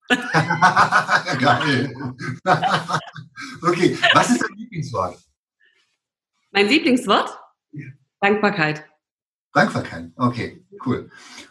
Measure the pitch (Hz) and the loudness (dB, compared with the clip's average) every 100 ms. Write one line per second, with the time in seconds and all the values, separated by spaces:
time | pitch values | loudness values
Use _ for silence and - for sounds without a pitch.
0 | - 247 - 160 170 165 185 190 - 202 | -2 -2 0 0 2 4 4 4 4 2
1 | - 202 - 120 135 - 151 127 - - | 2 -2 0 0 2 2 2 0 -2 -6
2 | - - - - 185 175 - 147 - - | -12 -10 -10 -6 0 2 2 -2 -2 -6
3 | - - - - 139 - 165 175 156 120 | -6 -16 -18 -16 -14 -4 -2 2 2 2
4 | - - 185 247 - 208 - 170 123 104 | 2 4 4 2 -2 -8 -12 -8 -6 -4
5 | 92 - _ _ _ _ _ _ _ _ | -6 -8 _ _ _ _ _ _ _ _
6 | _ _ _ _ _ 196 208 302 320 247 | _ _ _ _ _ 0 4 4 4 0
7 | 190 226 - - - _ _ 147 131 - | 2 0 0 -10 -20 _ _ -16 -16 -18
8 | _ - 202 208 208 170 151 151 - _ | _ -2 0 2 2 0 -2 -4 -10 _
9 | _ _ _ _ _ 143 - 131 - - | _ _ _ _ _ 0 0 0 -8 -12
10 | - - 123 117 95 - _ - 131 - | -14 -4 -2 -2 -8 -10 _ -10 -4 -4
11 | - - - - - | -6 -20 -20 -20 -6